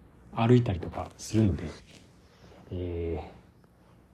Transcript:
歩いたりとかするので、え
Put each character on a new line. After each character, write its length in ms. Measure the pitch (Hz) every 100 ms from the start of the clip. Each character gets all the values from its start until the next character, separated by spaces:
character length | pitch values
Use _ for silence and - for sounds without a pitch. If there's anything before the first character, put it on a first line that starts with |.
| - - -
歩 220 | - 113 123
い 80 |
た 80 | 120
り 80 | 85
と 100 | 90
か 200 | - - -
す 180 | - 107
る 80 |
の 120 | 104 73
で、 80 | 78 - - - - - - - - - -
え 480 | 90 90 85 82 78 - - - - - _ - - _